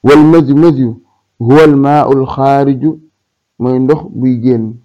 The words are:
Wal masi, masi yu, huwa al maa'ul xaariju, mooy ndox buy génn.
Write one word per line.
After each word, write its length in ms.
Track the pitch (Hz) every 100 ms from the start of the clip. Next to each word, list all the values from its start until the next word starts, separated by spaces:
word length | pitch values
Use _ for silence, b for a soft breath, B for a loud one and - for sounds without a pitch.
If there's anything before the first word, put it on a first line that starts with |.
Wal 200 | 127 147
masi, 300 | 151 165 139
masi 280 | 139 170 135
yu, 200 | 123 110 _ _ _ _
huwa 240 | 117 143
al 120 | 156 139
maa'ul 500 | 139 147 127 135 131
xaariju, 720 | - 135 139 139 131 147 156 _ _ _ _ _ _
mooy 200 | 123 127
ndox 220 | 131 151 156
buy 260 | - 127 123
génn. 320 | 123 120 110 117